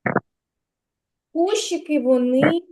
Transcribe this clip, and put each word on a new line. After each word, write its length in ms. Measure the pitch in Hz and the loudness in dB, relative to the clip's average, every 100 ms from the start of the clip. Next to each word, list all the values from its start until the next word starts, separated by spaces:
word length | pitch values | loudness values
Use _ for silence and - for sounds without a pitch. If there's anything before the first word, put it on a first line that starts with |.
| - - - _ _ _ _ _ _ _ _ _ _ 320 | -6 -6 -8 _ _ _ _ _ _ _ _ _ _ -2
Кущики, 640 | 359 427 - 330 - 294 | 0 0 -2 -6 -2 -2
вони 600 | 247 254 247 254 294 339 - | 2 2 2 2 2 0 -4